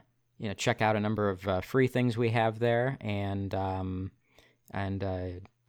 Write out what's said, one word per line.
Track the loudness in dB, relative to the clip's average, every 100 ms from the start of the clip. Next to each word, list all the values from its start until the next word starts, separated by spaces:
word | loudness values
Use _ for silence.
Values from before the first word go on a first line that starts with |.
| -12 _ _ -10
you | -8
know, |
check | -2 -2 2
out | 4 4
a |
number | 2 2 0
of, | 0 0
uh, | 0
free | 2 2 4
things | 4 2 2
we | 2
have | 4 2 2
there | 2 2 0 -2
and, | -4 -2 -2 -2 -2 -2
um, | -2 -2 -4 -4 -6 -10 _ -20 _ _ -10
and, | -6 -4 -2
uh, | -2 -2 -4 -8 -14 _